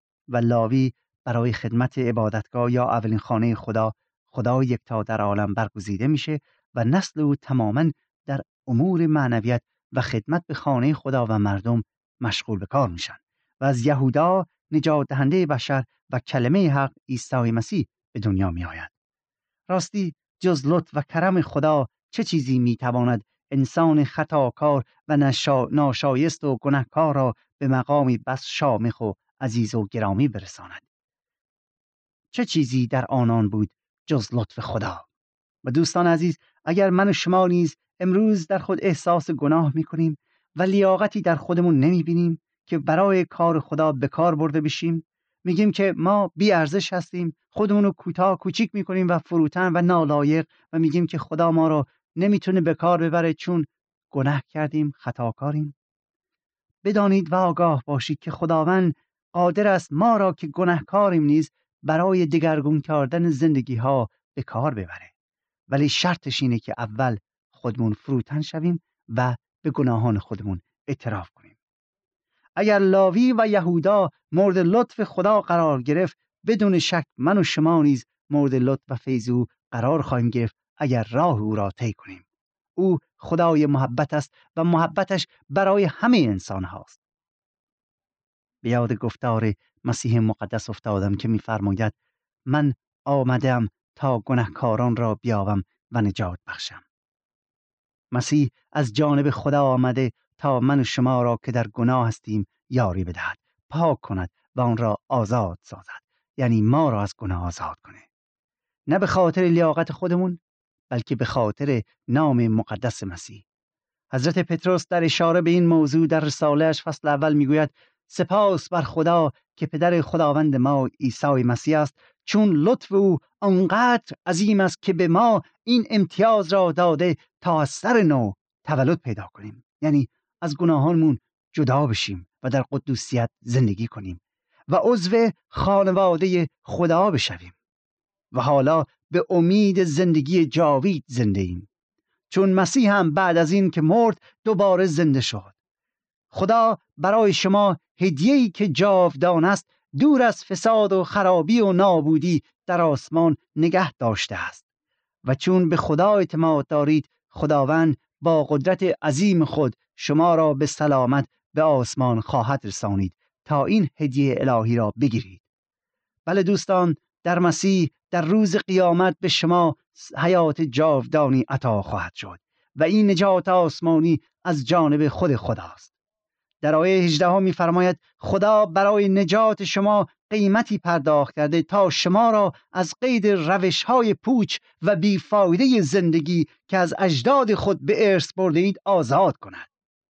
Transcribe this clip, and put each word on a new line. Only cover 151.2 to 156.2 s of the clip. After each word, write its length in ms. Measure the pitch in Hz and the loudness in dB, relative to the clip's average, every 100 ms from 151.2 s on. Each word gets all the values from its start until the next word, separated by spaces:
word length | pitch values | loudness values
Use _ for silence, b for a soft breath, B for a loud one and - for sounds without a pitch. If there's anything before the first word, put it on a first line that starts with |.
| 190 180 156 233 | 2 2 4 2
و 120 | 202 | 4
نابودی، 720 | 180 196 170 151 160 175 160 - _ - | 4 4 4 2 0 2 -2 -4 _ -4
در 140 | 175 | 0
آسمان 560 | 165 139 - 160 165 147 _ 151 | 0 -2 -2 0 2 0 _ -2
نگه 360 | 165 180 165 | 0 0 -2
داشته 420 | - 117 101 - | -2 -4 -2 -6
است. 300 | 98 - - _ _ _ _ _ _ | -8 -10 -14 _ _ _ _ _ _
و 100 | 127 | -4
چون 340 | 135 - 185 165 | -2 2 2 2
به 80 | 165 | 0
خدا 400 | - 151 196 | 0 2 2
اعتماد 500 | 208 | 2